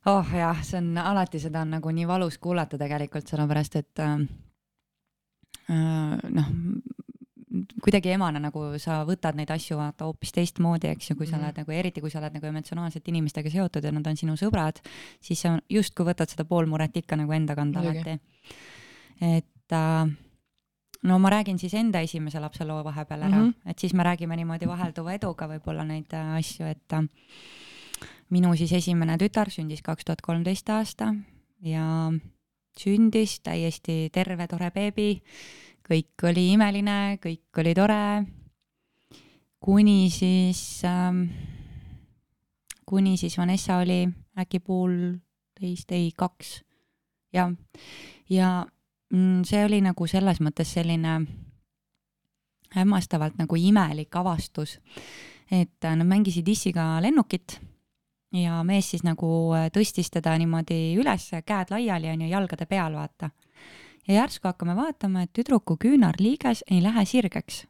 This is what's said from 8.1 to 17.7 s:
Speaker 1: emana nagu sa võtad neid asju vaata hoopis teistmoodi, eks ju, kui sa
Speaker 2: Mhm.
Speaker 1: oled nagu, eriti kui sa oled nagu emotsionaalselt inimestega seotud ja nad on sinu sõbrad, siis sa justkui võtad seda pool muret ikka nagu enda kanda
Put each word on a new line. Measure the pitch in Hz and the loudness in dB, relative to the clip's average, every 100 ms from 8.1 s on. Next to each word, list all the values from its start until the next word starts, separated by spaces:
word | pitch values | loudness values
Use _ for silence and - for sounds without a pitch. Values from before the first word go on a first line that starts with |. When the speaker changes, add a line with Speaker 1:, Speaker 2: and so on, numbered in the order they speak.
Speaker 1:
emana | 185 180 147 | 0 0 -2
nagu | 147 151 147 147 | -6 -6 -8 -8
sa | 165 156 151 | -4 -4 -2
võtad | 185 160 147 | -2 -2 -4
neid | 151 | -4
asju | 160 - 151 | -6 -4 -6
vaata | 147 - 160 | -6 -6 -10
hoopis | 160 - | -8 -4
teistmoodi, | - 175 - 170 165 160 | -2 -2 0 0 2 -2
eks | 156 - | -6 -6
ju, | 147 | -6
kui | 156 | -4
sa | 156 | -4
Speaker 2:
Mhm. | |
Speaker 1:
oled | 151 151 | -4 -8
nagu, | 151 | -6
eriti | 156 180 156 | -4 -4 -6
kui | 151 | -8
sa | 156 | -8
oled | 151 | -8
nagu | 151 151 | -8 -8
emotsionaalselt | 156 151 170 170 160 - | -8 -8 -8 -6 -8 -4
inimestega | 170 151 - 151 | -2 -2 -2 -4
seotud | 170 185 151 | -2 -2 -2
ja | 147 | -4
nad | 151 156 | -4 -2
on | 156 | -2
sinu | 160 156 | -2 0
sõbrad, | 208 208 156 - - - - - | 0 2 0 -4 -16 -20 -20 -20
siis | - 170 | -6 -2
sa | 170 165 _ | 0 0 _
justkui | 208 202 - 175 | 0 0 0 -2
võtad | 175 160 | 0 -2
seda | - | -4
pool | 160 175 160 | -2 0 2
muret | 156 156 170 | 0 -2 -4
ikka | - 156 | -4 -4
nagu | 151 | 0
enda | 156 151 | 0 0
kanda | 147 147 | 0 -2